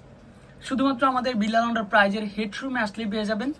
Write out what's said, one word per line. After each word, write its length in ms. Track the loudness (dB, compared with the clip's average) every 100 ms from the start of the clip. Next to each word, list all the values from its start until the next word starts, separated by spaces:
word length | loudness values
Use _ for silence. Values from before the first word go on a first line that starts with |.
| -20 -20 -20 -20 -20 -18
শুধুমাত্র 440 | -6 0 2 4 2
আমাদের 280 | 2 0 0
বিল্লাল 280 | 2 2
আন্ডার 200 | 2 0
প্রাইজের 400 | 2 4 4 2 -4 -4
হেডরুমে 420 | -6 -6 -6 -2
আসলে 260 | -4 -4 -4
পেয়ে 200 | -4 -2
যাবেন। 280 | -2 -4 -6